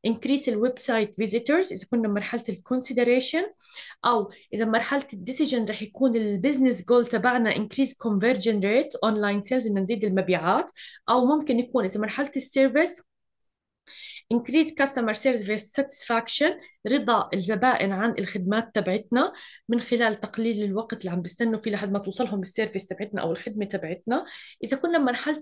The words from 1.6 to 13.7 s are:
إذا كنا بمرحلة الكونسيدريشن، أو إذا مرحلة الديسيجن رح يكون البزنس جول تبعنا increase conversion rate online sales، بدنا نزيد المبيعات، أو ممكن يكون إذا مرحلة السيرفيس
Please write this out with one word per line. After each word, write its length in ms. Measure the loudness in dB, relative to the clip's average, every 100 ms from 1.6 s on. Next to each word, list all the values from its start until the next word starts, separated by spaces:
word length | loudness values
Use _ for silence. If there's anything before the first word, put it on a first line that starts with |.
| 2
إذا 140 | -4 -2
كنا 180 | 0 0
بمرحلة 360 | -2 -2 -4 -6
الكونسيدريشن، 960 | -8 -4 -2 -2 0 4 4 2 -2 -2 -6 -20 -20 -18 -4
أو 260 | 0 2 0 -8 -8
إذا 100 | -2
مرحلة 420 | 0 0 0 -2 -4
الديسيجن 520 | -10 -6 -2 0 0
رح 180 | -2 -4
يكون 340 | -8 0 2 2
البزنس 680 | 0 0 2 4 4 4
جول 220 | 4 4 4
تبعنا 480 | 2 2 2 2
increase 360 | 0 -2 0 -2
conversion 720 | -2 -2 2 2 2 2 0
rate 500 | 2 2 0 0 0
online 320 | 2 0 0 0
sales، 200 | -2 0
بدنا 120 | 0
نزيد 240 | 0 0
المبيعات، 640 | 0 0 2 2 2 0 0 -10 -20 -8 0
أو 160 | 4
ممكن 340 | 4 4 2 0
يكون 260 | 0 0
إذا 160 | 0 -2
مرحلة 300 | -4 -4 -4 -4
السيرفيس 640 | 0 4 4 4 2 -2 -16 _ _ _ _ _ _